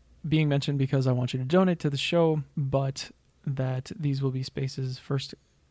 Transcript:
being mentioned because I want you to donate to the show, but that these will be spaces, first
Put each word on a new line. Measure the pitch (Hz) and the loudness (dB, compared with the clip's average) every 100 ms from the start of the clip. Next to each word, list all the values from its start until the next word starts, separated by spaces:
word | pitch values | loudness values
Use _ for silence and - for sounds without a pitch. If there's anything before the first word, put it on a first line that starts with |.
| _ _ 156 | _ _ 0
being | 156 151 | 2 4
mentioned | 143 143 143 | 2 0 0
because | 131 135 131 | 2 2 2
I | |
want | 123 127 | 2 0
you | 131 | -4
to | |
donate | 131 180 190 170 | 2 4 4 2
to | 156 | 0
the | 139 | -2
show, | - 170 165 151 139 - | 0 2 4 2 -2 -4
but | 135 135 135 135 - - _ _ - | -2 0 -2 -4 -10 -16 _ _ -6
that | 135 131 131 - - | -4 -2 -4 -8 -4
these | 147 135 | -2 0
will | 135 | -2
be | 131 | -2
spaces, | 131 - 135 - 131 127 | -6 -6 -6 -4 -6 -6
first | - 139 - - _ _ _ | -4 -4 -4 -12 _ _ _